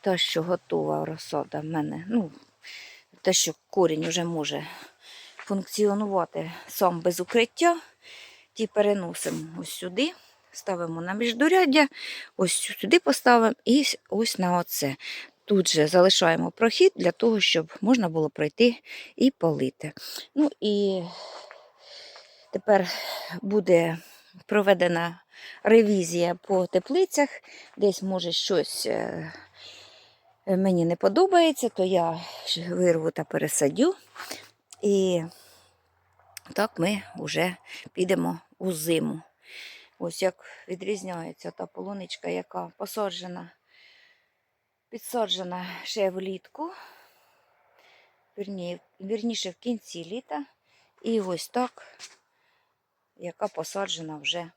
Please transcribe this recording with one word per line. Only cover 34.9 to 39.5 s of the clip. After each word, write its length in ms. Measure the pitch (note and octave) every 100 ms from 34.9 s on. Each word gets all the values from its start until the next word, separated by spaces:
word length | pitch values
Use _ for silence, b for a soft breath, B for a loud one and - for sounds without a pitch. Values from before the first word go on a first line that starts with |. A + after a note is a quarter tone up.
| G3+ F#3+ F3 E3 b b b b b _ _ _ _ _ - -
Так 260 | - G#3+ -
ми 220 | F3 G#3 - F3
вже 400 | D3+ D#3 F3+ F3+ B B B
підемо 460 | - F#3 F3+ E3+ E3+ _ _
у 140 | F#3
зиму. 500 | E3 D#3+ D#3+ D3+ D#3 - _ B